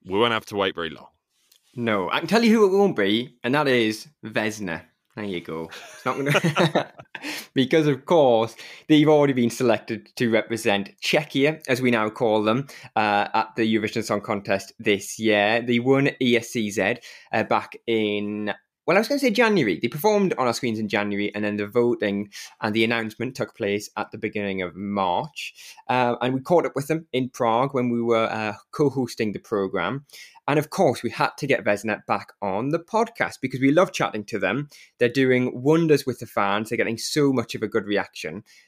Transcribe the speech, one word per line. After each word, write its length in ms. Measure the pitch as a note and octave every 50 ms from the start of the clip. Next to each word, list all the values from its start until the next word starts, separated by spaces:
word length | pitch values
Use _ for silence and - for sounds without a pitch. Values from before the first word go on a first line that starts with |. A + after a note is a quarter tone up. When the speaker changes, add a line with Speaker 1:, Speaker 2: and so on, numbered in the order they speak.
| _
Speaker 1:
we 140 | F#2 F#2 G2+
won't 140 | A#2 A#2+ A2+
have 140 | A2 G#2+
to 100 | - G#2+
wait 180 | G2+ G2 F#2+ D#2+
very 160 | E2 E2+ D#2+
long. 160 | D2 A1 - - _ _ _ _ _ _ _ _ _ _ _ _ _
Speaker 2:
No, 340 | B2+ A#2+ A2+ G#2+ G2+ F2+ E2+
I 80 | - C#3
can 80 | E3
tell 160 | D#3 F#3+ A3+ A#3
you 160 | A3+ G#3+ A#3
who 80 | G#3
it 100 | F#3+ F#3
won't 200 | G3 G3+ F#3+ D#3
be, 400 | - G2+ G2 G#2 A2+ B2 - - _ -
and 100 | A#2+ C3+
that 140 | D3 D3+ C#3
is 400 | B2+ A#2+ A2+ A2 G#2+ - - - _ _ -
Vesna. 580 | A2+ G#2 A#2+ G#2+ G#2+ G#2+ G#2 G#2 F2+ E2 D#2 - _ _ _ _ _ _
There 80 | A2+ G#2
you 160 | G2+ F#2 F2
go. 300 | - - D#2+ D#2+ D#2+ D#2+ - - - - -
It's 100 | - -
not 120 | B2 B2+
gonna 760 | - C3+ C#3+ D3 - - E3 D3 - F3 D3+ - D#3+ C#3+ - - - - - -
<laughs> 400 | - - D4 D4+ - - - _
because, 340 | C3+ C3 B2+ - D#3+ D#3 D3+
of 180 | C#3 C3 -
course, 480 | - F3+ E3 C#3+ B2+ A#2 A2 A2+ A#2 - - - - - - - -
they've 200 | D#3 D3+ D3 D3+
already 240 | D#3 D3 D3 C#3 C3
been 180 | B2+ A#2+ A#2
selected 580 | A2+ - C3 A#2 G#2+ G#2 - - A#2 G2+ - - _
to 140 | - B2+ A#2
represent 600 | A2 G#2+ G#2 - A2+ G#2+ G#2+ A#2 G2+ G2+ G2 - - _ -
Czechia, 580 | - - D3+ D3+ - - C#3 C3+ D3 D#3 D#3+ - -
as 140 | C3 A#2 C3
we 80 | B2
now 180 | A#2+ A2+ G#2+ G#2+
call 340 | - - B2+ A2+ G#2+ G#2+ G#2
them, 260 | A2 A2+ B2+ C#3+ - - - - - -
uh, 300 | A#2 G#2+ G#2 G2+ G2+ G#2 - -
at 140 | A2 A2 - -
the 180 | - A#2 A2 A2
Eurovision 300 | A2 G2+ G#2+ - A#2+ G#2+
Song 160 | - A2+ G#2
Contest 520 | G2+ - A2 G2+ G2 - G2+ G2 - - - -
this 400 | A2+ A2+ G2+ G2 - - - -
year. 440 | A2 A2 G#2 G#2 G2+ G#2 A2+ A#2 A#2+
They 180 | B2 A#2+ A#2+
won 300 | A#2+ C3 C3+ C3+ C#3 C#3 - - C3+
E 140 | A#2+ A#2+
S 140 | A2+ A2+ -
C 200 | - B2 G#2+ G#2
Z, 260 | G2+ G#2+ F#2 G2+ B2 - - - - - - _ -
uh, 100 | A2 G#2
back 340 | G2+ B2 G#2+ - - - - - -
in, 680 | A2+ A2 G#2+ G#2 G#2 G#2 G#2 G#2 G#2 G#2 G#2+ G#2 G2 - _ _ _ _ _
well, 100 | - E3
I 40 | G3
was 80 | A3+ -
gonna 100 | C#4+ C#4+
say 120 | C#4 B3+
January. 500 | G3 A#3+ A#3+ A3 G#3 F#3+ C3+ G#2 E2+ D#2 -
They 60 | A#2
performed 440 | - D3+ - G#3+ G#3+ G#3 G3+ F3+ - -
on 80 | B2+
our 80 | A#2+ A2+
screens 240 | - - A#2+ A2 A2
in 100 | A2 G2+
January, 460 | A2 G#2+ G#2 G#2 G2+ G2+ G#2 G#2 -
and 100 | G#2 G#2+
then 120 | G#2 G#2
the 100 | G#2 G#2
voting 640 | G#2 G#2 A#2+ A#2+ A#2+ A#2+ - G#2+ G#2 G2+ G2+ G#2 - - - - - - _
and 120 | - A2 G#2+
the 100 | A2+ A2+
announcement 500 | A2+ A#2+ A#2 A2 A2 - - A#2 B2+ C3
took 220 | - A#2 - -
place 340 | - A#2 G2+ G2+ G#2 G#2+ - -
at 160 | G#2+ G#2+ - -
the 60 | G#2
beginning 440 | G2+ G#2+ - G#2+ G2+ G2+ F#2+ F#2+ F#2
of 140 | F2 D#2
March. 760 | F2+ G2+ G2+ G2+ G2+ F#2+ F2+ F2 G2+ C#3 D#3+ - - - - - - - - - - - -
Uh, 260 | B2 B2+ B2 A#2+ A#2+ - A#2+
and 120 | B2+ C3
we 60 | C3
caught 260 | C3+ - F3 E3+ -
up 100 | C3 -
with 100 | C3+ C#3+
them 200 | - D#3+ E3 E3 - -
in 180 | B2+ C3 B2
Prague 440 | - - B2 A#2 A2+ A#2 C3+ C#3 -
when 160 | B2+ B2 B2
we 100 | A#2+ A#2
were, 280 | A#2 A#2 A#2 A2+ A2+ -
uh, 240 | - A2 A2 G#2+ G2+ - - _
co-hosting 600 | - - D3+ C#3+ C3 C#3 B2+ A#2 - - A#2 G#2+ G2
the 80 | G#2
programme. 640 | - - A#2 G#2 F#2+ F#2 F#2 F#2+ E2+ F#2 B2+ C#3 C#3+ _ - - - - - - _ -
And 100 | C#3+ D#3
of 120 | C#3+ -
course, 340 | - - F#3+ C#3+ A#2 - -
we 60 | A2+
had 200 | - - D3 - - -
to 80 | -
get 160 | C3 C3 - G2+
Vesna 420 | A2 G#2 G2+ - A2 G#2 - -
back 260 | - A2 G2+ - - - _ G2+
on 280 | G2+ F#2 G2+ B2 C#3
the 100 | D3+ E3+
podcast 540 | E3+ - - A3 A#3 A3+ - - A2 E2+ - -
because 200 | - B2+ C#3 B2+
we 100 | C3 C3+
love 220 | D3 E3+ F#3+ F#3 -
chatting 320 | - C#3 - - G#2+ G#2
to 140 | - - G#2
them. 280 | F#2+ F#2 G#2 C3+ D3 D3 - - - - _ _
They're 100 | B2 A#2+
doing 540 | A#2 C#3 C3+ B2+ B2+ B2+ B2+ B2+ - B2+ B2
wonders 440 | C#3+ D#3+ E3 E3+ D#3 D3+ C#3+ -
with 120 | C3 A#2+ -
the 80 | A#2+
fans. 440 | A2 - A2+ G2+ G2 G2 G#2+ A2+ -
They're 60 | A#2+
getting 220 | A2 G#2 F#2+ A2+ A2+
so 340 | - - - D#3 C#3+ C#3 C3
much 220 | B2 A2+ - -
of 80 | A#2 A2
a 60 | G2+
good 160 | - A2+ G2+
reaction. 560 | G2+ G#2 G2 F2+ - - - - E2 D#2 G2+ - _ _ _ _